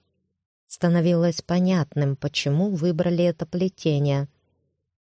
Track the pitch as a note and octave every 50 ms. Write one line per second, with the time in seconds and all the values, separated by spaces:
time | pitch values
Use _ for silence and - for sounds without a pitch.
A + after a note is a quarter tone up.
0 | _ _ _ _ _ _ _ _ _ _ _ _ _ - - - - F3 E3+ E3+
1 | D#3+ F3 F3 E3+ E3+ F3 E3 - - - F3 F3+ F3+ F#3 F#3 F3+ C#3+ - - D3
2 | D3 C#3 C#3 - - D3 - - - C#3 C#3+ D#3 F#3+ G#3 G3 D#3 D#3 F3+ E3+ D#3
3 | F3 F3 F3 E3+ F3 F3 E3 - E3 - - F3+ F#3+ F#3 - - - D#3+ D3 C#3+
4 | C#3+ C#3+ C#3 C#3 C#3+ - _ _ _ _ _ _ _ _ _ _ _ _ _ _
5 | _ _ _